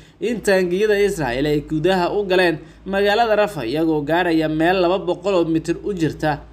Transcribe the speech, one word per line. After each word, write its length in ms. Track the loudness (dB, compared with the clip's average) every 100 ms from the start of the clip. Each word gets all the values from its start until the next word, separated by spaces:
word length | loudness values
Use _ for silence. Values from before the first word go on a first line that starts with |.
| -18 -8
in 220 | -6 -2
taangiyada 560 | 2 2 2 0 2 2
Israel 460 | 2 0 -2 -2 0
ay 140 | -2
gudaha 480 | -2 -2 0 2 0
u 120 | -2 0
galeen 320 | 2 2 0 -8 -18 -6
magaalada 500 | 0 2 2 2 2
Rafah, 300 | 0 -2 -4
iyagoo 360 | -2 0 0
gaaraya 480 | 0 0 2 2 0
meel 280 | 0 2 2
laba 160 | 2 0
boqol 340 | -2 -4 0 0
oo 100 | 2
mitir 320 | 0 -2 -6
u 100 | -6
jirta 480 | -2 -2 -2 -2 -4 -8